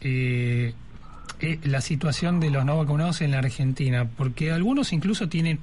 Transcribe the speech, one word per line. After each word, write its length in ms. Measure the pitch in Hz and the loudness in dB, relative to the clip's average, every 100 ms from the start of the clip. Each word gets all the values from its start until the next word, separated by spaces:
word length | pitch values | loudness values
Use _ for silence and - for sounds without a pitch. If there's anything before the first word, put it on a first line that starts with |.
eh, 720 | 139 127 127 123 123 120 117 117 - - - - - - | -2 0 0 0 2 0 0 -4 -14 -16 -18 -16 -16 -6
eh, 180 | 156 160 | -4 -2
la 160 | 147 135 | 0 -2
situación 580 | - 151 160 - 170 175 | 0 0 0 0 2 2
de 100 | 156 | 2
los 140 | 135 | 2
no 120 | 135 160 | 2 2
vacunados 460 | 147 147 175 160 | 2 2 0 0
en 80 | 147 | 0
la 60 | 135 | 2
Argentina? 720 | 135 - 131 131 131 123 117 117 | 0 0 0 2 2 2 0 -2
Porque 340 | 135 123 156 | -4 -2 0
algunos 400 | 165 202 277 262 | 2 2 2 2
incluso 360 | 165 190 214 175 | 0 0 0 0
tienen 300 | 165 165 151 | 0 0 0